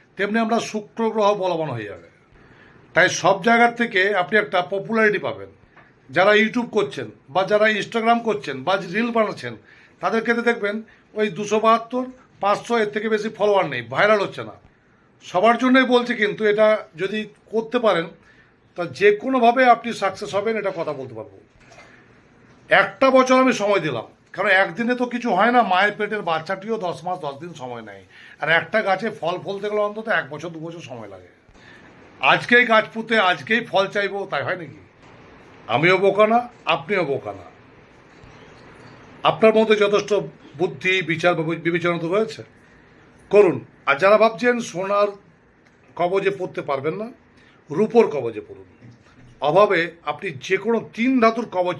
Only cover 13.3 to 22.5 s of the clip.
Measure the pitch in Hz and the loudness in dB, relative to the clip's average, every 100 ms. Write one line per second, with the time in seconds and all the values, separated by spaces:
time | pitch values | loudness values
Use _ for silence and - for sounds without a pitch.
13.3 | - 208 196 165 127 113 135 202 214 180 | -2 2 2 0 -4 -6 0 2 2 0
14.3 | - 110 92 _ _ _ _ _ _ - | -8 -14 -16 _ _ _ _ _ _ -6
15.3 | 175 220 226 254 262 254 247 240 233 202 | 2 4 4 4 4 4 2 0 -2 -2
16.3 | 170 214 208 214 214 - 156 190 214 208 | 0 0 4 4 2 -2 -8 -6 -6 -8
17.3 | - - 214 226 240 226 170 170 - _ | -14 -8 -6 -4 0 2 2 -2 -10 _
18.3 | _ _ _ _ - 170 123 202 208 240 | _ _ _ _ -10 -10 2 4 4 0
19.3 | 262 233 240 254 233 233 202 196 - 185 | 2 4 6 6 4 2 -4 -4 -4 -6
20.3 | 190 208 220 190 165 151 135 123 110 104 | -4 -2 -2 -4 -6 -6 -8 -10 -14 -16
21.3 | 98 _ _ - - - - _ _ _ | -18 _ _ -20 -20 -20 -20 _ _ _
22.3 | _ _ | _ _